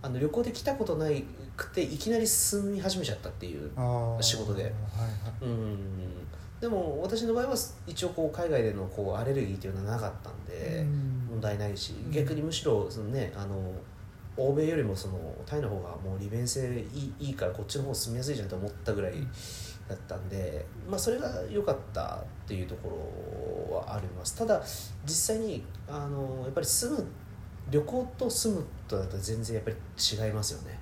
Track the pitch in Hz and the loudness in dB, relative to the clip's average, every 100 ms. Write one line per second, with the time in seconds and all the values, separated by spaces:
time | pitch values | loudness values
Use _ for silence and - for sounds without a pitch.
0 | 135 127 147 233 240 - - 269 220 156 | -2 2 4 4 2 2 0 2 2 2
1 | 156 143 139 - - - - - 160 147 | 4 2 0 -8 -10 -6 -2 0 0 0
2 | 214 226 214 - - 202 202 196 190 190 | 2 4 6 6 4 4 2 2 2 2
3 | 139 107 - - 92 76 73 - 123 123 | 0 -2 -4 -6 -6 -4 -4 0 2 4
4 | 117 113 110 110 110 101 - - - - | 2 4 4 4 2 0 0 0 -2 0
5 | 113 104 104 - 120 117 110 101 98 95 | 0 -2 -4 -4 -2 0 0 -2 -4 -4
6 | 92 90 85 - - - 233 202 170 143 | -6 -6 -8 -10 -12 -4 0 2 2 0
7 | 190 220 226 226 262 247 - - - 160 | 0 2 4 4 4 2 0 -6 -8 -2
8 | 180 170 156 - 170 143 110 101 98 - | -2 2 0 2 4 6 4 2 -2 0
9 | 98 104 120 139 107 98 95 95 98 117 | 0 2 2 2 2 0 -2 -2 0 0
10 | 107 - - - - 87 - 160 147 143 | -2 -4 -8 -8 -8 -4 -2 2 2 2
11 | 135 127 120 113 107 101 104 101 - - | 2 0 0 0 2 2 0 -2 -4 -4
12 | 117 151 135 151 156 160 151 107 98 117 | 0 2 4 2 0 2 6 6 4 -2
13 | 104 135 98 101 98 98 92 95 - - | -2 0 0 -2 -2 -2 -2 -4 -8 -14
14 | - - - - 131 139 156 160 113 92 | -14 -12 -10 2 4 6 4 4 2 0
15 | 95 92 80 - - 147 120 101 87 85 | -2 -4 -4 -8 -2 0 0 -2 -4 -6
16 | 95 95 101 117 123 135 127 123 107 127 | -4 -2 -2 0 0 0 0 -2 -4 -4
17 | 135 - 139 - 90 92 101 143 135 127 | -6 -4 -4 0 0 0 -2 -2 0 -2
18 | 117 120 131 131 95 92 101 - - 101 | -2 0 0 -2 -2 -2 -4 -4 -2 0
19 | 92 151 135 - - - - - - 92 | 0 -2 -4 -4 -8 -8 -8 -10 -8 -8
20 | - 92 95 95 92 76 - - - 190 | -6 -6 -4 -2 -2 -2 -6 -8 -4 0
21 | 226 254 262 185 185 208 202 143 - 95 | 2 2 0 -2 0 2 4 2 0 -2
22 | 69 - - - - 98 87 87 87 - | -2 -4 -6 -10 -4 -2 -2 -4 -4 -4
23 | - - - - - 87 - 90 - 104 | -6 -6 -6 -4 -4 -4 0 -2 0 -2
24 | 95 90 - - 226 202 - - - - | -4 -4 -6 0 4 4 4 -8 -8 -8
25 | 143 160 - 220 220 131 - - - 147 | -2 2 4 2 2 -2 -6 -10 -8 -4
26 | 143 139 135 131 127 139 240 - 240 294 | -2 -2 -2 -2 0 0 4 2 4 0
27 | - - - - - - - 143 147 247 | 0 -6 -12 -12 -12 -10 4 4 4 0
28 | 247 - 247 - 226 190 143 - - 101 | 0 0 0 2 2 2 -2 -8 -2 -2
29 | 95 98 95 113 113 113 110 107 - - | 0 -2 -2 0 0 0 0 -4 -8 0
30 | - 107 110 107 101 147 - - | 2 4 2 2 0 -2 -8 -10